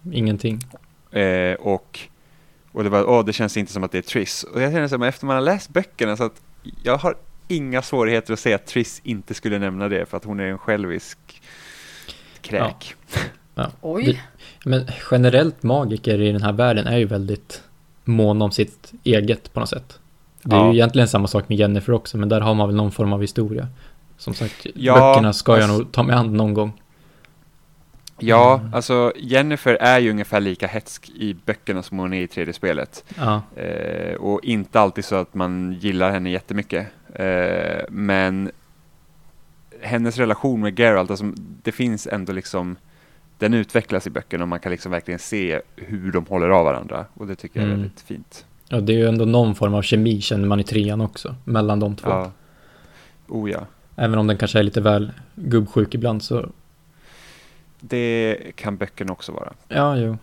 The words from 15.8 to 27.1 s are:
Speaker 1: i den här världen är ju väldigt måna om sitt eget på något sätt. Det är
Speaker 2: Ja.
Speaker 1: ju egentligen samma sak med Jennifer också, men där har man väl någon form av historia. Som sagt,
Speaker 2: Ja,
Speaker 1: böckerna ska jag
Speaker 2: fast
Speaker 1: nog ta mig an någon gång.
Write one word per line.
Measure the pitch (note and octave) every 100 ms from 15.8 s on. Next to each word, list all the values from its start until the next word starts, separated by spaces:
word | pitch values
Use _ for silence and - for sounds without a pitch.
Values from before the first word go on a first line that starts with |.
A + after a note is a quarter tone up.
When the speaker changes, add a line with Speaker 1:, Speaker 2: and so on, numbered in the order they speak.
| A#2+ G#2+ - G#2
Speaker 1:
i | G#2
den | G#2
här | G#2
världen | G#2 B2 G#2+ G#2
är | A#2+
ju |
väldigt | G#2+ G2+ G2 G#2 _ - - _ _ _
måna | - A2+ G#2+ G#2
om | G#2
sitt | - G#2+ - - -
eget | B2 G#2+ G#2 A2+ -
på | -
något | A#2
sätt. | B2+ - - _ _ _ -
Det | - G2+
är |
Speaker 2:
Ja. | A2
Speaker 1:
ju |
egentligen | A#2 A#2 C3 A2+
samma | G#2 G2
sak | G#2 -
med | G#2
Jennifer | G#2 G2+ A2
också, | A#2 - A2+
men | G#2
där | A2
har | G#2+
man | A2 G#2
väl | G#2
någon | G#2
form | - G2+
av | G2+
historia. | G2+ - G#2+ A2 B2+ - - - - -
Som | -
sagt, | - A2 - -
Speaker 2:
Ja, | - B2+
Speaker 1:
böckerna | B2+ C3+ C3+ G#2+
ska | G2+ - A2+
jag | G#2
Speaker 2:
fast | G#2
Speaker 1:
nog | B2
ta | -
mig | B2 B2
an | A2+ G#2+
någon | G#2+
gång. | G#2 G#2+ A2 _ _ _